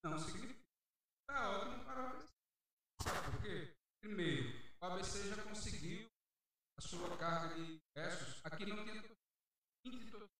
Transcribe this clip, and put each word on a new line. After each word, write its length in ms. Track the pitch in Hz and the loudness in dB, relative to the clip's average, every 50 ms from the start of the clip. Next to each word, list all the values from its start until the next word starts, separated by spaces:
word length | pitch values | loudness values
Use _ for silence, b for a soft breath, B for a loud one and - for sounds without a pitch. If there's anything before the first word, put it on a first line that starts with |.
| - | 0
Não 140 | 160 156 | 0 0
significa. 480 | 156 160 - 175 190 240 - - - - _ _ _ _ _ _ _ _ _ _ _ _ - | 2 2 0 0 0 -2 -4 -6 -8 -12 _ _ _ _ _ _ _ _ _ _ _ _ 0
Tá 200 | 277 269 233 202 | 2 4 4 4
ótimo 340 | 196 196 214 247 240 247 - | 4 2 2 0 -2 -2 -2
para 160 | - 254 254 | -2 0 0
o 60 | 254 | 0
A 60 | 254 254 | 0 -2
B 80 | 254 | -4
C. 120 | - - - _ _ _ _ _ _ _ _ _ _ _ _ - - | -10 -14 -18 _ _ _ _ _ _ _ _ _ _ _ _ -2 0
Sabe 280 | - - - - - | 2 2 2 2 2
por 100 | - - - | 2 2 2
quê? 340 | 208 - 190 160 131 - _ _ _ _ _ | 2 2 0 -2 -4 -10 _ _ _ _ _
Primeiro, 760 | - 214 208 185 170 165 165 139 131 120 - - - - - - | -4 -2 2 4 6 6 6 6 4 2 0 -4 -6 -8 -6 -4
o 40 | 175 | -2
A 100 | 185 180 | 0 0
B 80 | 190 190 | 0 0
C 260 | - - 202 202 202 | 0 0 0 0 0
já 140 | 214 214 208 | 0 -2 -2
conseguiu 680 | 208 214 214 - 220 - 143 147 170 175 190 220 226 _ _ _ _ _ _ _ _ _ _ _ _ _ - | -4 -4 -2 -2 -2 0 0 0 0 -2 -2 -4 -8 _ _ _ _ _ _ _ _ _ _ _ _ _ -8
a 20 | |
sua 340 | - - 185 170 175 175 175 | -6 -4 -2 0 0 0 0
carga 360 | - 160 170 165 165 160 160 160 | 2 4 4 4 4 4 2 0
de 80 | 165 | -2
ingressos. 800 | 165 160 160 - _ _ _ - 160 170 175 175 - - - - - | -2 -4 -6 -8 _ _ _ -2 0 0 0 0 0 -2 -4 -4 -4
Aqui 220 | 160 156 - 196 | -4 -2 -2 0
não 180 | 202 208 208 214 | 0 0 -2 -2
tinha 180 | 220 214 220 208 | -4 -6 -6 -8
torcida. 1200 | - 226 _ _ _ _ _ _ _ _ _ _ _ _ _ _ 254 254 247 226 226 226 208 208 202 _ | -10 -14 _ _ _ _ _ _ _ _ _ _ _ _ _ _ -6 -4 -2 -4 -4 -4 -6 -8 -12 _